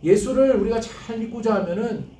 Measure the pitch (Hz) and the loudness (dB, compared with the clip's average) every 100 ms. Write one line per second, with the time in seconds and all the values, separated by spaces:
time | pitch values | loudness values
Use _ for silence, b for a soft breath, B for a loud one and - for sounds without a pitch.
0 | 151 208 208 262 269 220 196 226 - - | 6 4 4 2 4 4 2 -2 -4 -14
1 | - 226 226 240 220 202 180 180 233 214 | -10 -8 -8 -4 0 0 -2 -4 -4 -6
2 | - | -10